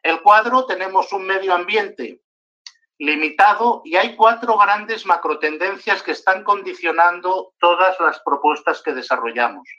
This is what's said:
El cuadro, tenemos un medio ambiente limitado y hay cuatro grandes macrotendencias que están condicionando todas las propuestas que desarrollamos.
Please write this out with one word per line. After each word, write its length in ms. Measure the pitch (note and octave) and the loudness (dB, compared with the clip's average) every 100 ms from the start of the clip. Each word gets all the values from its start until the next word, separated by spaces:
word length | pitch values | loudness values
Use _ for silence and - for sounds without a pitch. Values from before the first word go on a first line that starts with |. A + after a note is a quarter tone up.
El 200 | E3 E3 | -2 2
cuadro, 420 | G#3 G#3+ A3+ B3+ B3+ | 6 6 6 0 0
tenemos 480 | F3+ F#3+ F#3+ F3+ | -4 -2 -2 -2
un 140 | G3 F#3+ | -6 -4
medio 260 | F#3+ F#3+ | -2 0
ambiente 680 | F3 F3+ G#3+ G3 - A#2+ - _ _ _ _ - _ _ _ | -2 0 -2 -4 -8 -12 -12 _ _ _ _ -20 _ _ _
limitado 840 | D3 D3+ D#3 D3+ G3+ G#3 A#3 A3+ | -4 -2 -2 4 4 4 0 -2
y 120 | - F3 | -2 0
hay 200 | A#3 - | 0 4
cuatro 420 | A3 A#3 A#3+ G#3+ | 2 4 -2 2
grandes 480 | G3+ G#3 G#3+ A3 F#3+ | 4 2 -4 -8 -2
macrotendencias 960 | F3 D#3+ D3 D3+ D#3 F3+ G3 - G3 | -2 0 -4 -4 -4 -6 -6 -4 -4
que 80 | - | -4
están 320 | - - F#3+ | -4 -2 -2
condicionando 1080 | G#3 G3+ F#3 F3 E3+ D#3+ F3 F3 F3+ F#3 - _ | 0 -2 -4 -6 -4 2 2 2 -4 -4 -6 _
todas 400 | F3 F3 F#3 F#3 | 0 4 2 2
las 200 | D#3+ - | -2 -2
propuestas 600 | - - D3+ D3 - D#3 | -6 -2 0 0 -4 -4
que 120 | - | -6
desarrollamos. 760 | C3 A#2+ B2+ A#2 A#2 A#2 F#2+ - | -8 -6 -6 -4 -2 -4 -4 -20